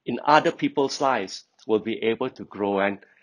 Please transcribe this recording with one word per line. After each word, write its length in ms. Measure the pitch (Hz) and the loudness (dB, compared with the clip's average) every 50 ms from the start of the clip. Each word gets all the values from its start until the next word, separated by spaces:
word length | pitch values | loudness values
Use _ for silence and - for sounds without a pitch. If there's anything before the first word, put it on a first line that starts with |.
| - | -10
in 140 | - 120 - - | -8 -8 -2 2
other 260 | 147 151 151 170 165 | 4 6 6 6 4
people's 500 | - - 147 139 - 147 135 135 - - | -2 0 -4 -2 0 0 -2 -2 -2 0
lives 440 | 147 135 127 107 95 92 - - - _ _ _ - - | 0 0 0 0 -2 -6 -10 -14 -18 _ _ _ -4 0
will 100 | 110 104 | 0 0
be 240 | - 110 107 - | 0 -2 -6 -2
able 280 | 110 113 113 113 127 131 | -2 -2 0 -2 -4 -8
to 140 | - - 101 | -8 -10 -16
grow. 360 | - - 98 104 98 98 98 | -12 -6 -4 -2 0 0 2
And, 180 | 98 101 101 - - _ _ _ | 0 0 -2 -4 -12 _ _ _